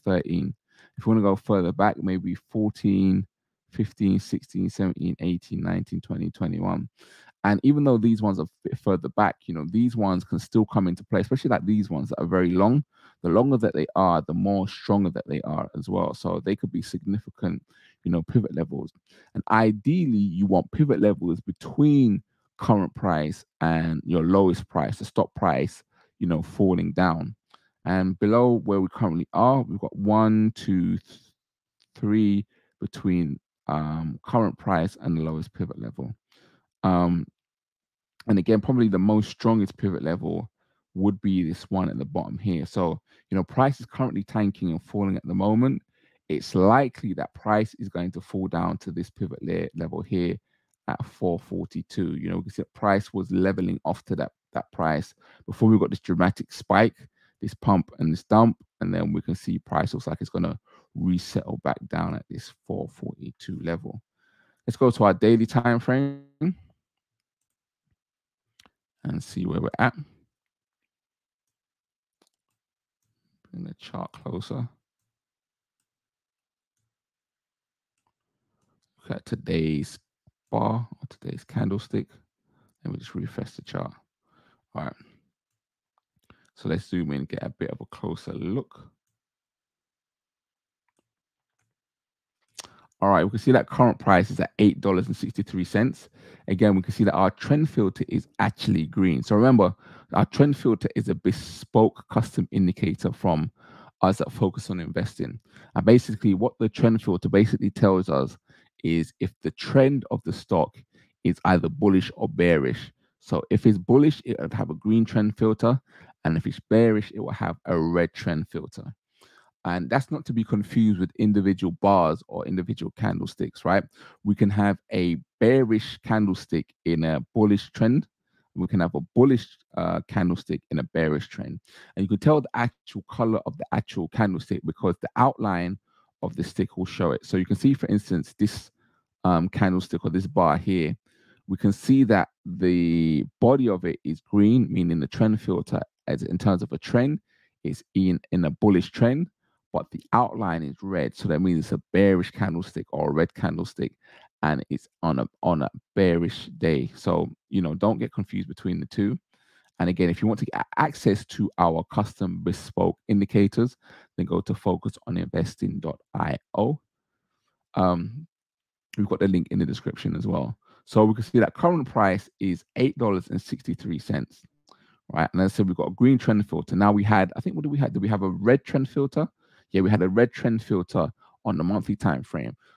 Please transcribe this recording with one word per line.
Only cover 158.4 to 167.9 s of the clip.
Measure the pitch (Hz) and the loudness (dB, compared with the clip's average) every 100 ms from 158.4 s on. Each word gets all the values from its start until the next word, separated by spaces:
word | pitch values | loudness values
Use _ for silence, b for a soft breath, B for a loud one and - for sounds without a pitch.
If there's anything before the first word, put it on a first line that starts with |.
| 92 | -8
between | - 95 90 | -8 -6 -6
the | - | -6
two. | - 101 170 _ _ _ _ _ - | -4 -2 -4 _ _ _ _ _ -4
And | 87 | -2
again, | 90 87 | 0 0
if | 90 | 2
you | 110 | 0
want | 107 | -2
to | - | -4
get | - | -6
a-, | - - | -4 -2
access | 151 - - 98 - | -2 0 0 0 -2
to | - 101 - | -4 -4 0
our | 87 82 - | 2 0 -2
custom | - 104 - 92 90 | -2 -4 -4 -6 -4
bespoke | 85 - - - 90 - - | -4 -6 -6 -2 -2 -2 0
indicators, | 104 98 107 101 - 123 - b b b - | 0 2 2 2 2 -2 -2 b b b -6
then | 90 | -2
go | 85 | -2
to | - | -2
focus | - 101 90 - - - | -4 -2 -2 -4 -10 -8
on | 90 | -6
investing | 90 87 87 - - - | -4 -4 -4 -4 -6 -6
dot | - - _ | -8 -10 _
I | - 78 - _ - | -6 -4 -6 _ -2
O. | 113 151 _ _ _ _ _ _ _ _ _ | -2 -4 _ _ _ _ _ _ _ _ _
Um, | - 92 | 0 0